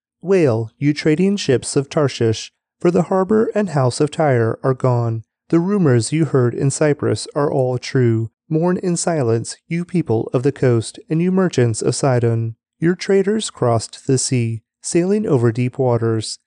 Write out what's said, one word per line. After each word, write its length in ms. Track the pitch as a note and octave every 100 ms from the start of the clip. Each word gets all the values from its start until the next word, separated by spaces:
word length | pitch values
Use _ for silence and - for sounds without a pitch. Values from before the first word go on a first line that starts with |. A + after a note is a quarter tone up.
| _ _
Wail, 500 | E3+ F#3+ D3 A2+ A2+ -
you 160 | C#3+
trading 440 | D3 D#3+ D#3 F#3+ G3+
ships 400 | - A#2+ - C#3+
of 120 | C3+
Tarshish, 600 | D#3+ C#3+ - A2+ G#2+ - _ _ _
for 100 | F3+
the 120 | F3+
harbor 460 | D#3+ F#3+ F#3+ G#3+ A3+ G#3
and 140 | G3+
house 320 | C#3+ B2+ -
of 100 | D3+
Tyre 480 | - D3+ B2 A2+ -
are 120 | C3+
gone. 500 | B2+ B2+ A#2+ A#2 A2+ - _ -
The 140 | E3+
rumors 500 | F3+ G#3 D#3 A#2+ A2
you 140 | D#3 D3+
heard 280 | C3+ A#2+
in 160 | - C#3
Cyprus 600 | - D3+ C#3+ A2+ A2 -
are 160 | D3+ D3
all 280 | C#3+ B2+ B2
true. 520 | - C3+ A#2+ A2+ A2+ _ -
Mourn 260 | D#3 F3 F3+
in 220 | F#3 E3+
silence, 580 | - D#3+ A#2 A#2 A2+ - -
you 160 | E3+ F3
people 440 | F3 D3+ A2+ -
of 100 | C3
the 80 | C#3
coast, 480 | - B2+ A#2 - - -
and 120 | D#3+
you 100 | F3+
merchants 500 | F#3 F3+ - A#2 A2
of 140 | - -
Sidon. 600 | C#3+ B2 A#2 A2+ A2+ - _ -
Your 180 | D#3+ F#3
traders 540 | - G3 F#3+ A3 -
crossed 560 | - B2 A#2 - - -
the 120 | C3
sea, 460 | - B2+ A#2 A2+ _ _
sailing 440 | - F3 F3+ G#3+ G#3+
over 280 | C#3 A#2+
deep 260 | A#2 B2 -
waters. 600 | B2+ A#2 A#2 A2+ - -